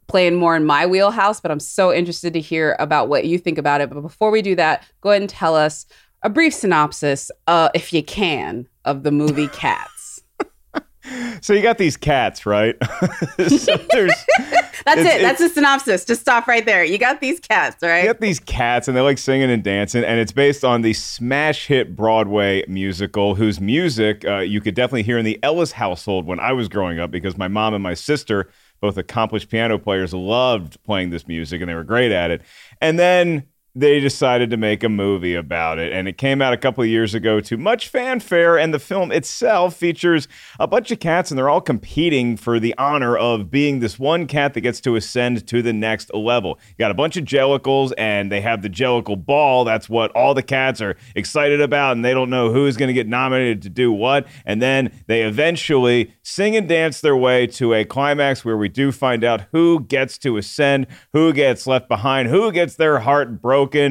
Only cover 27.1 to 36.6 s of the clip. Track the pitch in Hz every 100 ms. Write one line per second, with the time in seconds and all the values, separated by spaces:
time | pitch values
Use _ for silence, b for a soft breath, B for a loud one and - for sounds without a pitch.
27.1 | 87 95 90 92 107 110 104 95 90 -
28.1 | 147 - 104 92 b b b 104 95 90
29.1 | 117 110 110 - 113 113 107 - 95 92
30.1 | 92 92 117 127 113 78 - - 101 90
31.1 | 85 - 82 78 85 87 82 78 117 123
32.1 | 95 87 80 B B B B 160 165 175
33.1 | 180 175 156 135 _ _ 127 147 147 139
34.1 | - 135 123 120 117 107 104 117 104 98
35.1 | 98 87 87 76 85 82 80 82 92 92
36.1 | 87 135 135 135 120